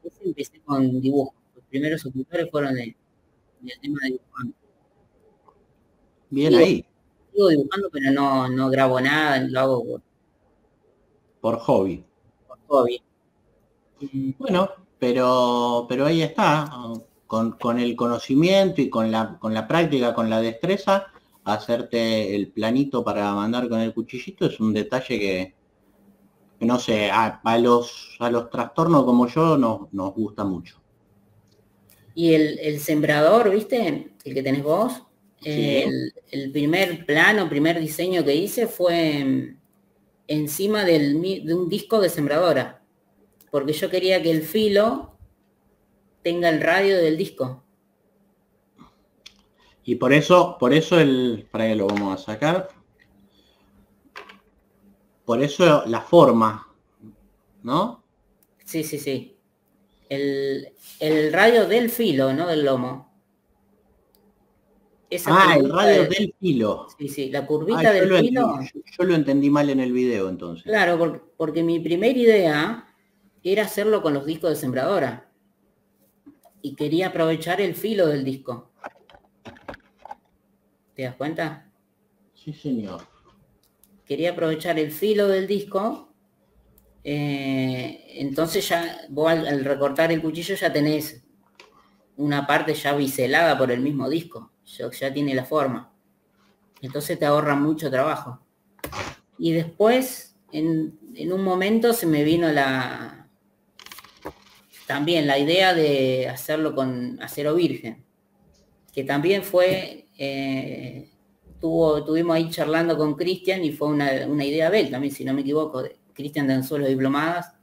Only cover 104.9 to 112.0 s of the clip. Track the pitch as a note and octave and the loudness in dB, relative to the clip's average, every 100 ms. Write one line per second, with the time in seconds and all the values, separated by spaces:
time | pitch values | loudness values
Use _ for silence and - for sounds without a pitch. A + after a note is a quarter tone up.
104.9 | C#3 D3 E3+ D3 C#3 C#3+ F3+ F#3+ E3+ D3+ | -4 0 2 2 2 2 4 4 4 2
105.9 | C#3 C3 C3 B2+ B2+ - D#3 D#3 C#3+ C3 | 2 2 0 -4 -8 -6 -4 -2 -2 -4
106.9 | B2+ B2 - - - D3 E3 E3 C3 A#2 | -4 -8 -10 -12 -6 -2 2 0 -2 -10
107.9 | - _ _ _ _ _ _ _ _ _ | -14 _ _ _ _ _ _ _ _ _
108.9 | - C3+ C#3+ E3 G3 F#3+ F3+ F3+ F#3+ F#3 | -10 -4 -2 0 0 0 2 2 0 -6
109.9 | - _ - C#3 C#3 C3+ C3+ C#3 - B2+ | -16 _ -12 -8 -6 -4 -6 -6 -12 -14
110.9 | C3+ D3+ _ _ _ _ - E3 E3 D#3+ | -16 -20 _ _ _ _ -8 -2 2 2
111.9 | D3 | 2